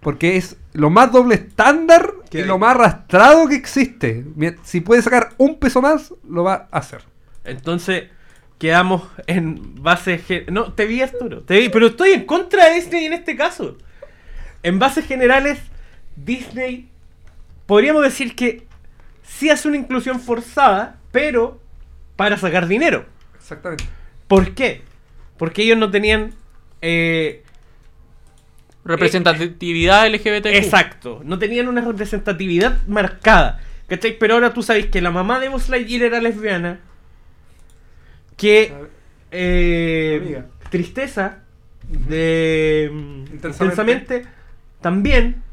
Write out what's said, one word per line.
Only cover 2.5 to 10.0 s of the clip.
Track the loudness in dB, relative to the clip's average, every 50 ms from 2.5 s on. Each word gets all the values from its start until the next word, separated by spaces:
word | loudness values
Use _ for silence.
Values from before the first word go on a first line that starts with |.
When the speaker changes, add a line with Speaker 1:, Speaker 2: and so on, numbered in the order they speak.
| -2 2
Speaker 1:
más | 2 2 4
arrastrado | 6 4 4 2 0 -10 0 4 8 8 10 10 8 6 4
que | 0
existe. | -2 -4 -4 -2 -2 -2 -2 -2 -6 -6 -6 -6 -6 -10 -14 -6
Mi-, | -4 -4 -4 -4 -8 -18
si | -6 -6 -6
puede | 2 4 4 4
sacar | 4 4 2 2 0 0 0 0
un | 2 2 2 0
peso | -2 0 0 2
más, | 2 2 0 0 -2 -10 -20 -20 -18 -10
lo | -6 -4 -2
va | -2 -2 -4 -6 -8
a | -8 -8
hacer. | -8 -8 -16 -20 -20 -20 _ _ -20 _ -20 -18 -14
Speaker 2:
Entonces, | -14 -14 -12 -8 -6 -6 -6 -4 -4 -4 -6 -6 -10 -20 -20 -20 -20 -20 -20 _ -20 _ _
quedamos | -4 0 2 2 2 2 0 -4 -4 -10 -20 -18 -8 -4
en | -4 -2 -2 -4 -8 -10 -14 -18 -18 -8
base | 0 0 0 0